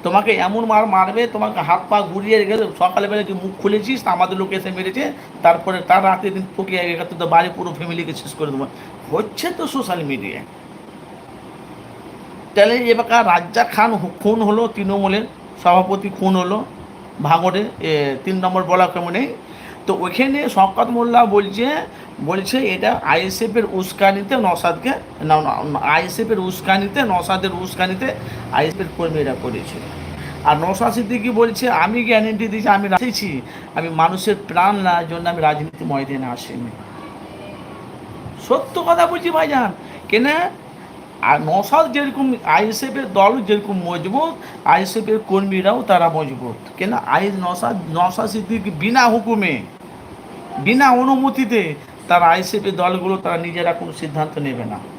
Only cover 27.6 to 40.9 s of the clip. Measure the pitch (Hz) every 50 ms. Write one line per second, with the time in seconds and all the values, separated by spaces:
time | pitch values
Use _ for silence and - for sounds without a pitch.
27.6 | 185 185 - - 180 185 190 190 262 262 - - - - - - - - 123 135
28.6 | 151 160 151 - 190 160 - - 170 165 156 156 143 135 - - - 127 113 95
29.6 | 85 - - - - - - - - - - - - - - - - 151 151 147
30.6 | 165 180 196 190 233 - 202 240 240 196 247 240 208 247 233 214 233 233 220 -
31.6 | 262 247 - 160 165 185 220 240 233 220 233 220 214 220 220 196 226 220 196 220
32.6 | 202 240 202 196 202 196 190 180 247 254 - - 208 190 151 131 123 - - -
33.6 | - - - - 165 165 165 160 160 170 185 185 190 214 202 196 - - 160 175
34.6 | 180 196 208 202 190 185 175 170 170 160 170 170 170 175 175 175 156 151 151 151
35.6 | 151 160 - - - 123 139 139 135 131 139 131 131 127 120 120 - - 120 123
36.6 | 120 117 107 - - - - - - - - - - - - - - - - -
37.6 | - - - - - - - - - - - - - - - - - - 247 311
38.6 | - - - 359 330 339 339 339 339 339 349 339 349 349 320 320 320 302 285 262
39.6 | 240 196 180 - - - - - - - - 214 247 285 302 320 349 370 - -
40.6 | - - - - - -